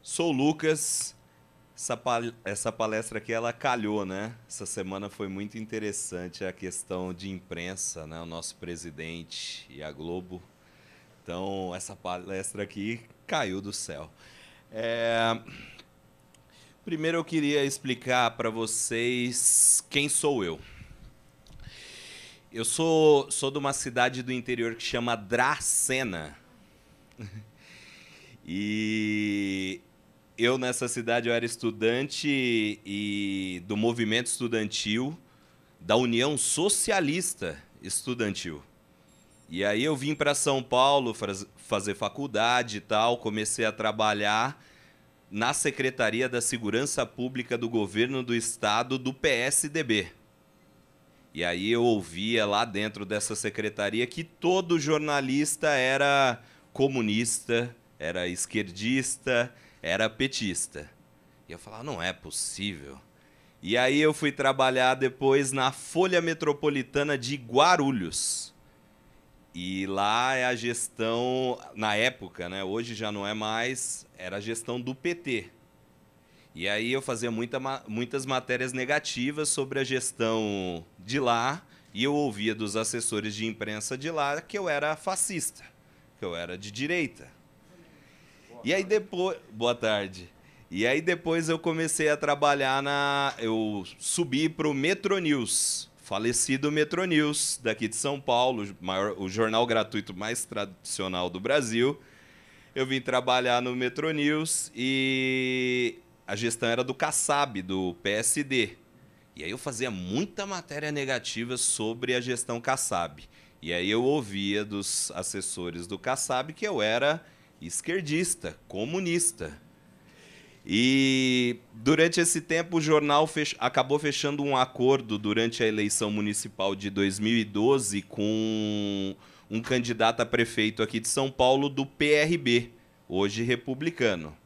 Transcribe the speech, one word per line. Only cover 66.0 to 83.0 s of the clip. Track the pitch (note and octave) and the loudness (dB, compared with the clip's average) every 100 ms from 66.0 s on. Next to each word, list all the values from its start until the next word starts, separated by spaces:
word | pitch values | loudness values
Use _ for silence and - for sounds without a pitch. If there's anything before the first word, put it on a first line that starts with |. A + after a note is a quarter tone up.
| F#3+ F3+ | 4 4
Metropolitana | E3 D#3+ D3+ C#3+ D3+ C#3 B2 C#3+ D3 C3+ | 2 0 0 2 0 0 0 0 0 -2
de | A#2+ | -2
Guarulhos. | C#3+ A#2 B2 E3 F3+ C#3 A#2+ E2 D2+ - - - - - _ _ _ - - _ - _ F2 | -8 2 6 8 6 4 0 -2 -2 -4 -4 -8 -18 -20 _ _ _ -20 -20 _ -20 _ -8
E | F#2 F#2+ F#2+ | -4 -2 -2
lá | G2 G2+ A2+ B2+ | 0 2 2 2
é | C3 | 2
a | B2+ | 0
gestão, | A#2+ A#2+ A#2 - - A2+ A#2 B2 B2+ B2+ - - | 0 -2 -4 -6 -2 0 0 0 0 -2 -4 -8
na | - G#2+ | -4 0
época, | G#2 B2 B2 F#2+ - F2 | 2 0 -2 -14 -10 -8
né, | F#2+ | -6
hoje | F#2+ G#2+ A#2 | -4 -4 -4
já | G#2+ A2 | -6 -6
não | G#2 | -4
é | G2+ | -6
mais, | G#2+ G#2+ A2 B2 C3 - - - | -4 -4 -2 -4 -4 -6 -8 -12
era | - F#2 G2+ | -14 -10 -8
a | |
gestão | G#2+ A2+ - B2 | -6 -6 -6 -6
do | B2 | -6
P | C3 F3 | -6 -6
T. | E3+ C#3+ A#2 F2+ - _ _ _ _ _ _ _ - _ | -4 -4 -4 -4 -20 _ _ _ _ _ _ _ -20 _
E | D#2 F#2 | -6 -2
aí | G#2 A#2 | 0 0
eu | C3 | -2
fazia | C3+ A2+ A#2+ | -2 -2 -2
muita | A2+ A#2 C3 | -2 -2 -4
ma-, | C3+ C3+ - | -4 -6 -6
muitas | G#2+ B2 C#3 | -6 -4 -4
matérias | C3 C3 B2 B2 B2+ | -2 -2 0 -2 -2
negativas | B2+ B2+ D3 - B2+ B2+ D3 D3+ | -4 0 0 0 -2 -2 0 -2
sobre | - C3+ C3+ | -2 -2 -2
a | |
gestão | B2+ C3 B2 - A2+ A2+ G#2+ G2+ F#2 E2+ E2+ - | 0 -2 -2 0 2 2 2 0 -2 -6 -10 -18
de | F#2+ C#3 | -4 0
lá, | B2 A#2 B2 D#3 - - _ | 2 2 2 -2 -10 -20 _
e | G2 | 0
eu | C3 | 2
ouvia | D3 C#3+ G2+ A2 | 2 0 0 -2
dos | A2 G#2+ | 0 -2
assessores | G#2+ A2+ A#2+ | -2 -2 -2